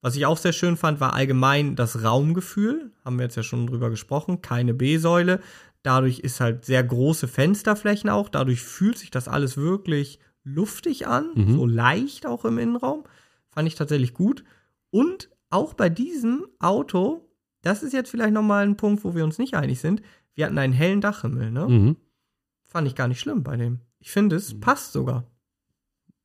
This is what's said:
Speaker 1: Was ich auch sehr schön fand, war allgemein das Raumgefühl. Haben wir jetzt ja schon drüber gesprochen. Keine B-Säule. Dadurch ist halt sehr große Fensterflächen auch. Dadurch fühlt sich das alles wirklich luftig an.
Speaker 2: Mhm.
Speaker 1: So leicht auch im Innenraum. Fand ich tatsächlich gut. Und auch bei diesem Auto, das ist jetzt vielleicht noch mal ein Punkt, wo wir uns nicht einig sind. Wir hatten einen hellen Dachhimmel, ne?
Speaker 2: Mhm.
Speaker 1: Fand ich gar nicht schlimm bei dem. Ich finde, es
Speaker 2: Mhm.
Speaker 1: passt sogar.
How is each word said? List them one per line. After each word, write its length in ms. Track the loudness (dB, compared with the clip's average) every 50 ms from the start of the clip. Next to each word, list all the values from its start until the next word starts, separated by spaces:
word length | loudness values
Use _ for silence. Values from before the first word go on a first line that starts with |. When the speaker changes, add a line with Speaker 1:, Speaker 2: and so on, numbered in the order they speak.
Speaker 1:
Was 140 | -2 -2 -2
ich 100 | 0 0 0
auch 100 | 0 2
sehr 160 | 0 -2 0
schön 240 | 2 2 0 0 2
fand, 240 | 2 0 0 2
war 120 | 0 -2 0
allgemein 600 | 0 0 2 2 4 4 4 4 2 2 0 0
das 280 | 0 -2 -2 -2 -2 0
Raumgefühl. 880 | 2 2 4 4 2 0 0 -2 -4 -2 0 0 0 0 -2 -6 -10 _ _ _
Haben 140 | -6 -4 -4
wir 60 | -4
jetzt 120 | -4 -4
ja 60 | -6 -6
schon 220 | -4 -4 -4 -2 -2
drüber 220 | -2 -2 -2 -2
gesprochen. 520 | -4 -4 -6 -4 -4 -4 -2 -2 -4 -4 -4
Keine 300 | -4 -2 0 0 0 0
B-Säule. 640 | 2 2 2 2 2 2 4 4 4 4 2 0 0 -2 -10 -20 -20 -20 -20 _ _
Dadurch 380 | _ 2 2 4 4 2 0 -2
ist 200 | -4 -8 -4 0
halt 260 | 0 -2 -2 -2 -2
sehr 180 | 0 2 2 2
große 440 | 2 2 2 2 2 2 0 -2 -6
Fensterflächen 840 | 0 2 2 2 2 2 2 0 0 0 2 0 0 0 0 0
auch. 180 | 0 0 -2 -2
Dadurch 320 | -2 -2 0 0 0 -2
fühlt 360 | -2 -12 -4 0 0 0 0 0
sich 100 | -8 -8
das 180 | -8 -8 -6 -2
alles 300 | -2 -2 -2 -2 -2 -2
wirklich 600 | 0 0 0 0 0 -2 0 0 -2 -4 -8 _ _ _ _ _ _
luftig 640 | -8 -2 -2 -2 -2 -4 -6 -4 -4 -4 -2 -2 -2
an. 240 | -2 -2 -2 0 0
Speaker 2:
Mhm. 200 | 2 4 4 4
Speaker 1:
So 100 | 4 4
leicht 600 | 2 2 4 4 4 4 2 -2 -4 -6 -8 -6 -6
auch 180 | -6 -4 -2
im 140 | -2 -2 0
Innenraum. 460 | 0 -2 -2 -2 -2 -2 -4 -4 -8 -16 _ _ _ _ _ _ _ _
Fand 180 | _ -2 -2 -2
ich 60 | -2
tatsächlich 400 | -4 -4 -2 0 0 0 0 0
gut. 300 | 0 0 0 0 -2 -6 _ _ _ _ _ _ _ _ _
Und 380 | 2 2 2 2 0 -6 -12 _ _ _ _ _
auch 240 | -2 -2 -2 -2 -2
bei 160 | 0 0 0
diesem 560 | 2 0 -4 -4 -4 -2 -2 0 -2 -2 -4 -10 _ _
Auto, 680 | -2 0 0 0 -2 0 0 0 0 0 -2 -4 -10 _ _ _ _ _ _ _ _
das 180 | -2 -2 -2
ist 120 | -2 -4 -4
jetzt 180 | -4 -4 -4
vielleicht 220 | -4 -2 0 2 2
noch 100 | 2 2
mal 200 | 2 2 2 2
ein 140 | 2 0 2
Punkt, 260 | 2 0 0 0 0
wo 120 | -2 -2
wir 80 | 0 0
uns 160 | 0 0 -2
nicht 160 | -4 -2 -2
einig 240 | -2 0 0 -2 -2
sind. 240 | -2 -2 -2 -2 -6 -12 -20 _ _ _ _
Wir 100 | -4 -4
hatten 140 | -2 0 0
einen 140 | 0 2 2
hellen 280 | 2 2 2 2 2
Dachhimmel, 480 | 0 0 -2 -2 -4 -4 -4 -2 -4 -4
ne? 180 | -4 -2 2 4
Speaker 2:
Mhm. 280 | 6 6 6 6 4 0 _ _ _ _ _ _ _ _ _ _ _ _ _ _
Speaker 1:
Fand 200 | _ -2 -2 -2
ich 60 | -2
gar 120 | -2 -2 -2
nicht 140 | -2 -4
schlimm 200 | -4 -4 -2 -2
bei 140 | -2 -2 -4
dem. 240 | -4 -2 -2 -4 -6 -8 _ _ _
Ich 120 | _ -4
finde, 240 | 0 2 2 4 2
es 180 | 0 -4 -6 -10
Speaker 2:
Mhm. 60 | -4
Speaker 1:
passt 320 | 0 0 0 0 -2 -6
sogar. 320 | -4 -4 -2 -2 -2 -4 -6 -8 _ _ _ _ _ _ _ _ _ _ _ _ _ _ _ _ _ _